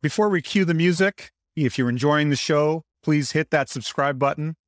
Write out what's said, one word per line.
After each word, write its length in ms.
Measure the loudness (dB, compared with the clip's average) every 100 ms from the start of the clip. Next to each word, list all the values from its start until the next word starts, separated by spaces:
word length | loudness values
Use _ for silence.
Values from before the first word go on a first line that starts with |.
Before 260 | -4 0 0
we 120 | 0
cue 240 | 0 0
the 80 | 2
music, 600 | 2 2 2 0 0 -20 _ _ -2
if 200 | -2 0
you're 140 | -2
enjoying 400 | 0 2 2 2
the 60 | 0
show, 480 | 0 2 2 -2 -8 _
please 300 | -2 0 0
hit 180 | -4 0
that 180 | -2 -2
subscribe 480 | -6 -8 -2 -2 0
button. 380 | -2 -2 -6 -8